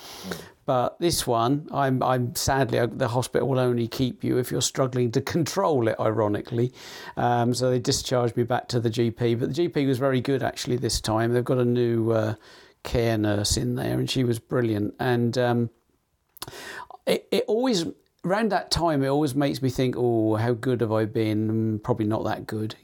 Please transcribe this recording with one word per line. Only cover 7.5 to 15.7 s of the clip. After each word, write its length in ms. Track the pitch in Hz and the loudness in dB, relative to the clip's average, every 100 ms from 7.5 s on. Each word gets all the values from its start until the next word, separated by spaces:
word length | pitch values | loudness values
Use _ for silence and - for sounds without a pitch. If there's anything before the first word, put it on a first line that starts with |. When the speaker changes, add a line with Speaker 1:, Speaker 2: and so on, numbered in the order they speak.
Speaker 2:
so 160 | 117 127 | 2 2
they 100 | 127 | 0
discharged 580 | 120 131 - 127 120 123 | 0 -2 0 0 0 0
me 60 | |
back 260 | 117 123 - | 0 0 -2
to 100 | 123 | -2
the 100 | 117 | 0
G 220 | 113 117 | 0 0
P, 240 | 107 120 117 | 2 0 0
but 140 | 135 | -2
the 40 | |
G 140 | 139 175 | -2 -2
P 180 | 160 139 | 0 0
was 120 | 123 | 2
very 220 | 139 131 | 2 0
good, 200 | 127 135 | 0 0
actually, 360 | 120 - - 123 | -2 -4 -4 -2
this 240 | 117 - | 0 -2
time. 320 | - 110 117 | 0 0 2
They've 100 | 120 | 0
got 140 | 123 131 | 2 2
a 80 | 123 | 2
new, 460 | 120 120 117 113 | 2 2 2 2
uh, 240 | 113 107 107 - - - _ | 2 0 -4 -10 -20 -20 _
care 340 | - 127 117 113 | -4 -2 0 2
nurse 400 | 104 101 107 - | 0 0 0 -2
in 180 | 123 127 | -2 -4
there, 240 | 120 127 | -2 -2
and 100 | 127 | -2
she 140 | 135 | 0
was 160 | 123 117 | 0 -2
brilliant. 540 | - 135 117 107 104 - | -2 -2 0 0 -2 -4
And, 360 | 131 123 117 120 | -2 0 0 0
um, 320 | 120 120 117 | 0 2 -2